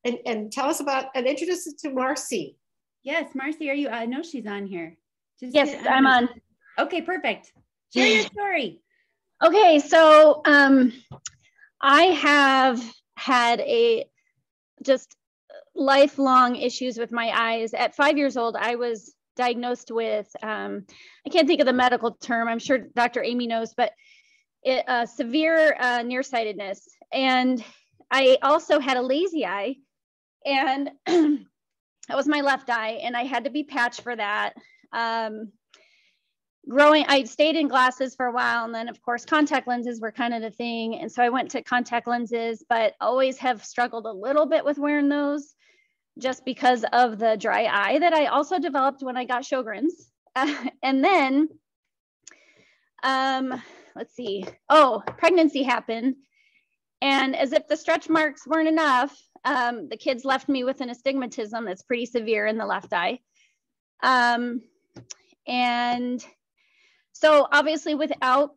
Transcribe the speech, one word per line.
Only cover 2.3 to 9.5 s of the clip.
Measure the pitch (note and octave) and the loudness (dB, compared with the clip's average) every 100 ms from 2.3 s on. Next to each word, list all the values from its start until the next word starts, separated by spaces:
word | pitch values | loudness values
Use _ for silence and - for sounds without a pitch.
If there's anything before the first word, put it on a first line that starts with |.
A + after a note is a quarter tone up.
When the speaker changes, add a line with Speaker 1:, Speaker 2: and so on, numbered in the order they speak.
| G#3+ C#3 _ _ _ _ _ | -8 -8 _ _ _ _ _
Speaker 2:
Yes, | C4 D#4+ C#4+ | -8 -8 -6
Marcy, | C4+ C#4 D#4 D4+ | -10 -10 -8 -6
are | |
you, | C#4+ C#4 | -4 -6
I | A3+ | -6
know | A#3 C4 | -6 -8
she's | E4+ B3+ | -10 -12
on | G#3 G3+ G3 | -10 -10 -10
here. | F3+ D#3+ _ _ _ _ _ | -10 -12 _ _ _ _ _
Just | B3+ | -2
Speaker 3:
Yes, | D4 C#4+ | 0 0
Speaker 2:
hit | C#4 A#3+ | -2 0
Speaker 3:
I'm | C4 | 4
Speaker 2:
unmute. | C4+ B3 A#3+ | 6 4 2
Speaker 3:
on. | - _ _ _ - | -6 _ _ _ -4
Speaker 2:
Okay, | D4+ E4+ | -4 -4
perfect. | E4 F4+ C4+ F#3 _ _ _ _ _ | -4 -4 -4 -6 _ _ _ _ _
Share | B3 B3+ | 2 2
your | A3 | 2
Speaker 3:
<laughs> | - | 0
Speaker 2:
story. | G4+ G4+ E4+ A3 - _ _ _ _ _ _ | -6 -4 -4 -6 -10 _ _ _ _ _ _
Speaker 3:
Okay, | E4 | 4